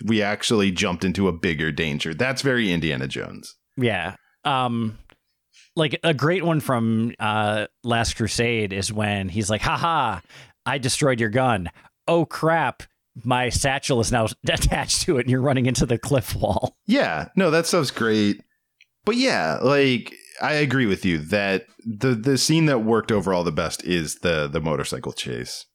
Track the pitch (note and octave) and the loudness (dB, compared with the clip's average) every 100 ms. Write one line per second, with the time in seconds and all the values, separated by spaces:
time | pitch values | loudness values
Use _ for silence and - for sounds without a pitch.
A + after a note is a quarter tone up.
0 | G#2 A2 G2+ G#2 - A2+ G2 F2 G#2 F2 | -2 0 0 -2 2 2 2 2 -2 0
1 | F#2+ F2+ G2 E2 F#2 D#2 D#2+ D2 D#2+ D2 | -2 2 0 0 -2 0 -2 -2 -2 -4
2 | E2 D#2+ B2+ C3 C#3 B2 G#2+ F2 D#2 C2+ | -4 -4 -2 -2 0 0 2 0 0 -2
3 | C2 B1 G1+ G1+ - - _ - A#2+ G2 | -4 -8 -10 -12 -18 -20 _ -4 -2 0
4 | E2+ G2+ _ _ - C3 B2+ A#2 A2 A2 | -4 -8 _ _ -2 0 0 -2 -4 -6
5 | - _ _ _ _ _ _ - D#3 D#3+ | -16 _ _ _ _ _ _ -2 -2 0
6 | E3 C#3+ C#3+ F#3 E3 D#3 C3 B2 A2+ A2 | -2 0 2 2 2 0 0 0 2 2
7 | A#2 - A2 G#2+ G#2+ G#2+ G#2 _ A#2+ A#2 | 0 -2 -2 0 0 0 -4 _ -2 0
8 | G#2+ - G#2+ - A#2+ A#2 G#2 F#2+ F#2+ G#2+ | 0 -2 -2 0 0 0 -2 -4 -4 -2
9 | G#2 G2+ F#2+ F2+ G2+ G#2+ - D3+ E3+ D#3+ | -2 -2 -2 -4 -2 -2 -2 -2 0 0
10 | B2 F#2 - - - _ - C#3 B2 - | 0 -4 -10 -20 -20 _ -4 -2 -2 0
11 | D3 B2 A2+ A2+ C3 G#2+ E2+ - - _ | 2 2 2 2 2 2 -2 -12 -20 _
12 | - E3+ D#3+ - D#3 E3 C3+ - - _ | 0 2 0 -2 0 2 0 -4 -12 _
13 | _ - B2 B2 B2 - C#3 C3+ - B2+ | _ -8 -2 0 0 0 0 -2 0 0
14 | A2 A#2+ A2 - - E3 - F3 C3 - | 2 2 0 -2 -4 0 0 0 -2 -2
15 | - C#3+ B2 B2+ C3+ C3 B2 A#2+ C#3+ A#2+ | 0 0 2 2 2 2 2 0 0 -2
16 | - C3+ - - G#2 - - - - C4+ | 0 0 0 -2 0 0 -2 -4 0 2
17 | G#2+ D3+ C#3 - F#3 D#3 E3 F#3 C3+ - | 2 0 -4 0 2 2 2 2 0 0
18 | A2+ G#2+ G#2 G2 - _ _ _ _ _ | 0 2 2 0 -6 _ _ _ _ _
19 | - A#3+ C4 B2+ D#2+ D2 B2+ C#3+ C#3 A#2+ | -4 0 2 2 0 0 2 4 4 2
20 | - - G#1 - C3 D3+ D3+ C3+ A#2 F#2 | -4 -16 -20 -6 -2 0 2 2 2 2
21 | F#2+ D#2+ D2+ G2+ G2 F#2+ - _ A2+ G#2 | 2 0 0 0 2 0 -2 _ -10 -2
22 | C3 A#2+ A2+ C3 - D#3+ D#3 C3 A2 A2+ | 0 2 2 2 2 4 4 2 2 2
23 | - G#2+ F2+ F2+ F2 D#2 D#2+ - - F2 | 2 0 2 0 0 0 -2 -4 -2 0
24 | D2+ - F2+ D#2+ D2 D#2 D#2 D2 C2+ C2 | -2 -4 0 0 0 -2 -2 -2 -4 -6
25 | C2+ - - A#1+ B1 - - | -8 -8 -8 -8 -8 -12 -16